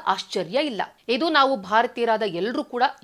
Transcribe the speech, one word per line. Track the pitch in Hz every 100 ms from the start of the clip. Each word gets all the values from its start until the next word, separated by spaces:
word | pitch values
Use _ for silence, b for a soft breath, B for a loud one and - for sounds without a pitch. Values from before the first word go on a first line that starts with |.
| -
ಆಶ್ಚರ್ಯ | 190 - 202 165 240
ಇಲ್ಲ. | 302 202 - b b
ಇದು | 247 330
ನಾವು | 302 269 254
ಭಾರತೀಯರಾದ | 180 220 240 240 233 220
ಎಲ್ಲರೂ | 214 170 208 240
ಕೂಡ | - 240 262 -